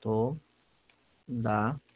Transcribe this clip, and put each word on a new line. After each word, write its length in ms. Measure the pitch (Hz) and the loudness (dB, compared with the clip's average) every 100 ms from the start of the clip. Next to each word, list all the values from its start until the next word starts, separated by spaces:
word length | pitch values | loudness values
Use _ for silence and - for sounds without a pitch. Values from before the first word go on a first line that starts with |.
todavia. 1800 | 110 110 117 156 _ _ _ _ _ _ _ _ - 123 113 107 107 147 _ | 0 0 0 -2 _ _ _ _ _ _ _ _ -10 -4 0 2 2 -2 _